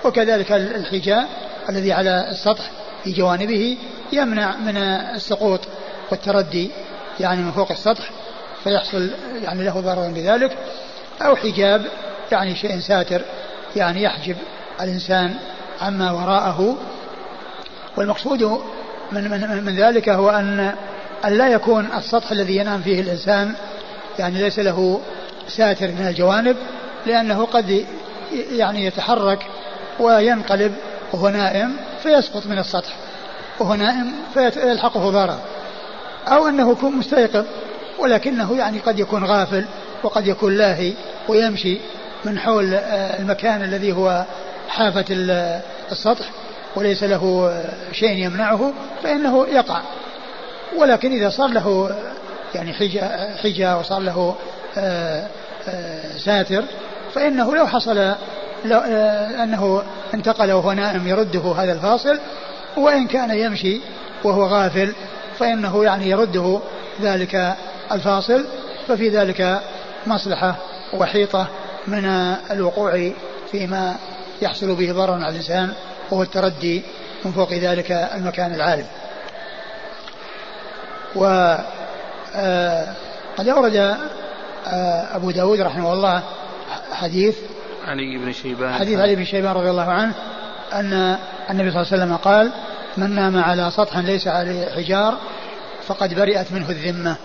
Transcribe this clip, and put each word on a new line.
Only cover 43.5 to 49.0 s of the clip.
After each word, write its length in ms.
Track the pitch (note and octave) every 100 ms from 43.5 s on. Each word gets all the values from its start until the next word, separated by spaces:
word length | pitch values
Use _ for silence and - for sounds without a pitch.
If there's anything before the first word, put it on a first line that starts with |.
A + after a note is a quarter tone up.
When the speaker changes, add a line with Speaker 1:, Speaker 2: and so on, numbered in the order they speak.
| G#3+
Speaker 1:
الذي 300 | F#3+ F#3+ G3+
هو 320 | F3+ F#3 F3+ F#3 - - - -
حافة 360 | - G#3+ F#3 F#3+
ال-، 500 | F#3 F#3 F3 F3 E3+ - - -
السطح 320 | - G#3+ B3 - - - - - G3
وليس 280 | G3+ F#3+
له، 460 | G3+ F#3+ F#3 F#3 F3+
آه، 420 | E3+ - F#3+ -
شيء 320 | - A3 F#3+
يمنعه، 480 | F3+ F3+ A3 G#3+ C#4 C#4 - -